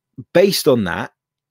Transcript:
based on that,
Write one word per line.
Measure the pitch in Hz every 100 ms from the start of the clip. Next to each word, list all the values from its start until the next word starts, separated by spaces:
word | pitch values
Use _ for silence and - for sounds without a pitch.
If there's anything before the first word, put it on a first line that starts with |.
| _ - 117
based | 170 202 175 -
on | 123
that, | 95 85 127 _ _ _ _